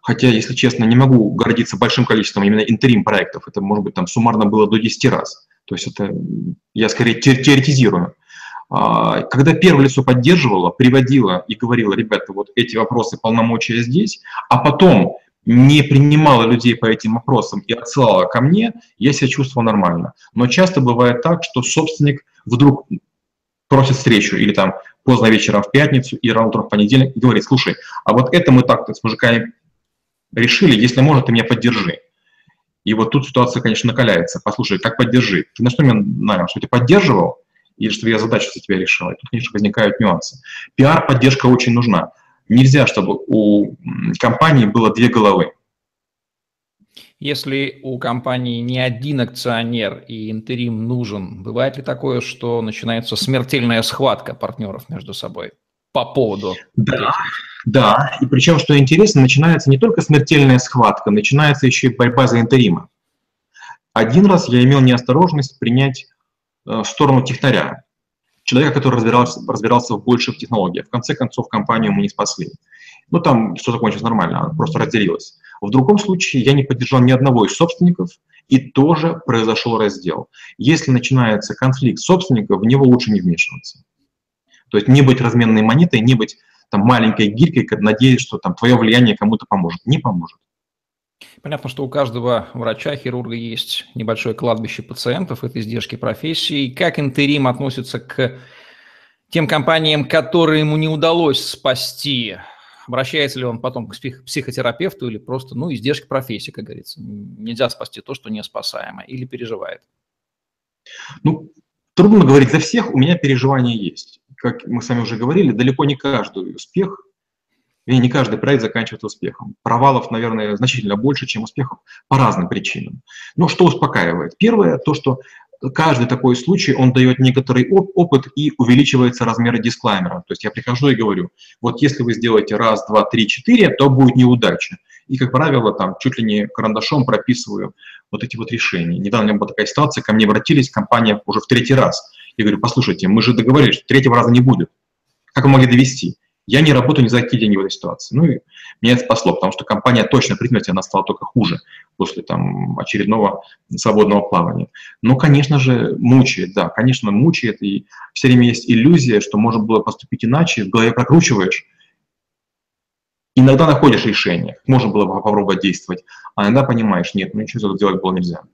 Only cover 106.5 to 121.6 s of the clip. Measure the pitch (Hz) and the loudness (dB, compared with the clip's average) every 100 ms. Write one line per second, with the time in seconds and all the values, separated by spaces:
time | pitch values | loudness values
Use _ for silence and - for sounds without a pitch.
106.5 | - - - - - 120 104 98 90 110 | -16 -18 -18 -20 -20 -18 -16 -18 -16 -14
107.5 | 117 123 - - - - 135 110 107 101 | -4 -4 -4 -18 -18 -18 -18 -12 -12 -12
108.5 | - - 110 - - - 131 127 120 117 | -12 -10 -12 -14 -16 -16 -16 -14 -14 -12
109.5 | 107 92 - _ _ _ _ _ _ _ | -12 -12 -16 _ _ _ _ _ _ _
110.5 | _ _ _ _ - - - 151 - - | _ _ _ _ -20 -20 -4 -4 -4 -10
111.5 | _ _ _ _ - 208 214 147 135 135 | _ _ _ _ 2 6 6 8 6 6
112.5 | 156 - 240 196 135 139 175 143 131 135 | 0 -2 -4 -2 0 0 0 0 0 0
113.5 | 135 123 117 101 - - _ _ _ 123 | 0 -2 -4 -8 -10 -20 _ _ _ -8
114.5 | 120 - 120 - 120 110 110 120 170 160 | -8 -8 -8 -4 -4 -4 -6 -2 0 0
115.5 | 107 123 135 143 139 139 131 101 98 92 | 2 0 0 -2 -2 -4 -4 -6 -10 -12
116.5 | 85 - 175 196 196 _ _ _ _ _ | -14 -8 -4 -4 -6 _ _ _ _ _
117.5 | _ _ _ - 127 123 139 120 107 - | _ _ _ -2 2 2 0 -2 -2 0
118.5 | 139 113 113 113 - 107 - 90 - - | 0 -2 -6 -8 -10 -14 -10 -12 -12 -20
119.5 | - - 117 139 127 - 113 117 110 104 | -12 -2 2 2 0 -4 -6 -4 -6 -6
120.5 | 104 127 127 104 104 127 135 127 113 113 | -2 -2 -2 -4 -2 -2 -4 -6 -10 -10
121.5 | - | -10